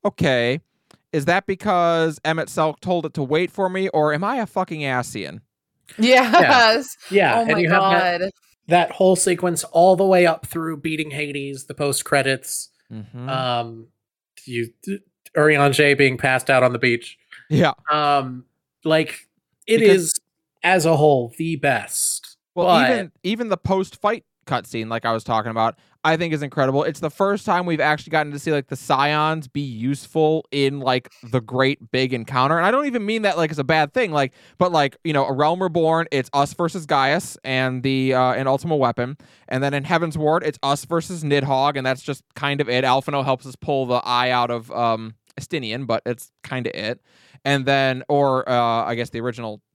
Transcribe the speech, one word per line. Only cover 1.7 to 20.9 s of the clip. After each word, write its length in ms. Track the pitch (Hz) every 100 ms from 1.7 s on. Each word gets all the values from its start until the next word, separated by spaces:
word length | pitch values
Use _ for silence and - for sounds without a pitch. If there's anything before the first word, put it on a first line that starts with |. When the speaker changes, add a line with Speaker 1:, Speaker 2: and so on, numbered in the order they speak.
| 180 170 165 165 151
Speaker 1:
Emmett 220 | 156 160 -
Selk 320 | - 156 147
told 280 | 180 175 156
it 80 |
to 100 | -
wait 260 | 131 151 180
for 180 | - 190
me, 200 | 185 190
or 260 | 160 151
am 80 | 147
I 140 | 202 262
a 100 | 220
fucking 360 | 190 185 156
Ascian?" 580 | 143 127 120 107 76 90 _ _ _ _ - -
Speaker 2:
Yes. 1000 | 233 254 247 339 - 247 226 233 262 - -
Speaker 3:
Yeah. 60 | 196
Yeah, 220 | 165 233
Speaker 2:
Oh 40 |
Speaker 3:
and 100 | 226
Speaker 2:
my 40 | 156
Speaker 3:
you 100 | 165
have 120 | 190
that, 380 | 190 185 185 175
Speaker 2:
God. 100 | 190 _ _ _ -
Speaker 3:
that 240 | 175 175
whole 240 | - 190 180
sequence 480 | 196 170 180 165
all 320 | - 165 180 185
the 100 | 196
way 200 | 185 175
up 200 | 160 -
through 300 | 170 160 151
beating 320 | 165 156 151
Hades, 560 | 139 147 135 139 135 -
the 80 |
post 300 | 139 143 135
credits, 680 | - 143 135 135 - - - _ _
Speaker 1:
Mm-hmm. 360 | 110 107 123 127
Speaker 3:
um, 600 | 131 127 120 117 113 113 _ _ _ _ -
you, 240 | - 120 117 _ - 196 _ _ _ -
Urianger 600 | 151 147 143 135 147 139
being 180 | 139 127
passed 340 | 135 131 -
out 120 | 131
on 100 | 127
the 60 | 120
beach. 400 | 127 117 - - _ - _
Speaker 1:
Yeah. 220 | 151 156 - -
Speaker 3:
Um, 540 | 151 147 143 131 127 - _ _ _
like, 420 | 160 156 156 - _ _ _ _ -
it 120 | 226
Speaker 1:
Because 220 | 214 190
Speaker 3:
is 160 | 165 - _ _ _ _ 170
as 180 | 185
a 120 | 160